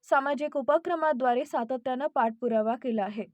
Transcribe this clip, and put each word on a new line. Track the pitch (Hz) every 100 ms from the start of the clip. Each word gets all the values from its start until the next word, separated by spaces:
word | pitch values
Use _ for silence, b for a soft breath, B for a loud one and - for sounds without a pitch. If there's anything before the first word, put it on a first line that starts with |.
| -
सामाजिक | 294 277 277 294 294
उपक्रमाद्वारे | 269 302 349 339 311 262 254 240 302
सातत्यानं | 285 233 262 254 254 302 294
पाठपुरावा | 226 226 247 220 214 233
केला | 262 220
आहे. | 196 214 190